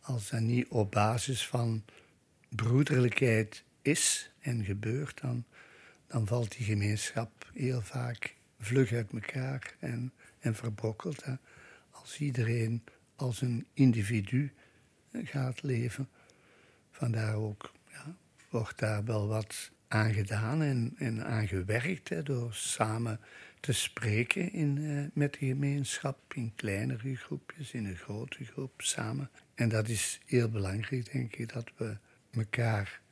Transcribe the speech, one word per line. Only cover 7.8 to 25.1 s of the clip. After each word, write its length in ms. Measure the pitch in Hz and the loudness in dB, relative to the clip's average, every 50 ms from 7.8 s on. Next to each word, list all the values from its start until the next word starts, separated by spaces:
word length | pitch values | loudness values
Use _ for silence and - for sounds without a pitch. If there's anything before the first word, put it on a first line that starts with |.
vaak 540 | 107 - - 127 123 120 117 - - - - - _ _ _ _ | -4 -4 -4 -4 -4 -4 -4 -6 -8 -8 -10 -12 _ _ _ _
vlug 320 | 113 101 120 135 131 107 117 | -6 2 4 4 4 4 4
uit 180 | 117 113 104 | 0 -2 -2
elkaar 640 | - 117 104 - - 131 127 131 135 131 - - - - | -4 -8 -8 -6 -4 -4 -4 -2 -4 -6 -8 -10 -14 -8
en, 340 | - 127 120 117 123 127 - _ - - - _ | -6 -6 -4 -4 -4 -6 -8 _ -20 -20 -20 _
en 160 | - 120 110 | -2 -2 -2
verbrokkelt, 680 | - - 120 107 98 - 110 107 - - 180 151 - - | 0 -2 -4 -4 -2 -2 -4 -4 -2 -4 -6 -6 -6 -6
hè. 100 | - 127 131 _ - - - - - - - _ _ | -8 -8 -8 _ -16 -20 -20 -20 -20 -20 -20 _ _
Als 280 | _ - - - - - | _ -20 -16 -14 -8 -4
iedereen 640 | 147 147 127 123 120 110 117 120 113 113 117 117 - - - _ _ _ _ - | -2 -2 0 2 2 2 2 2 2 0 0 -2 -4 -8 -20 _ _ _ _ -4
als 240 | 143 127 117 - | -4 -2 -2 0
een 240 | - 123 120 117 - - _ | 0 0 0 -2 -4 -6 _
individu, 800 | - 139 131 113 113 101 101 120 110 98 98 - 127 147 139 - - - - _ - _ _ _ _ _ _ | 8 8 8 8 6 2 2 2 0 0 2 2 0 0 0 -4 -12 -20 -20 _ -20 _ _ _ _ _ _
eh, 100 | - - 233 - | -8 -8 -8 -4
gaat 360 | - 143 131 131 123 - - | -2 -2 -2 -2 -2 -4 -2
leven. 460 | 143 127 113 120 123 - - 135 - _ - - - - _ _ - - - - - _ _ _ _ | 0 0 2 0 0 -2 -4 -6 -8 _ -20 -20 -20 -20 _ _ -20 -20 -20 -20 -20 _ _ _ _
Vandaar 440 | _ - - 120 113 110 107 107 107 | _ -4 -2 0 0 0 0 0 0
ook, 360 | 107 110 107 104 - - - - - _ - | 0 -2 -2 -4 -8 -12 -16 -16 -18 _ -20
ja, 240 | - - - 143 175 - _ _ _ _ - - | -20 -16 -14 -14 -14 -16 _ _ _ _ -20 -4
wordt 300 | - 117 110 - - - | -2 -2 -2 -2 -4 -2
daar 240 | - 107 107 104 104 | -2 0 0 0 0
wel 240 | 113 113 107 104 104 | 0 0 0 0 2
wat 440 | 110 110 107 - - - - - - _ _ _ | 0 -2 -2 -2 -6 -8 -8 -10 -14 _ _ _
aan 260 | - 110 107 110 107 | 2 4 4 4 4
gedaan 480 | 104 101 98 104 104 110 110 135 160 | 2 2 0 0 0 0 2 2 2
en, 320 | 156 147 135 123 117 - - - | 2 2 2 2 0 0 -2 -2
en 280 | 147 123 113 110 - | -2 -2 -2 -2 -2
aan 220 | - - 110 107 98 | 0 0 0 0 2
gewerkt, 600 | 90 95 90 95 104 117 120 165 190 147 - - | 0 0 0 2 0 0 2 0 -2 -4 -4 -4
hè, 140 | - 165 156 | -4 -4 -2
door 300 | 143 139 123 120 120 110 | -2 -2 -2 -2 -4 -4
samen 680 | - - - - - 110 107 123 - 117 117 110 110 - - - - - - - - | -4 -4 -4 2 2 2 2 2 0 0 -2 -4 -6 -8 -14 -20 -20 -20 -20 -18 -10
te 140 | - - 135 | -2 0 2
spreken 800 | - - - - - - 110 104 110 120 - - 190 180 175 | 2 2 -2 -4 -2 0 2 4 4 4 2 2 0 0 -2
in, 260 | - - 156 147 143 143 | 0 0 2 2 2 0
eh, 280 | 151 151 147 143 143 143 | 0 -2 -2 -2 -4 -4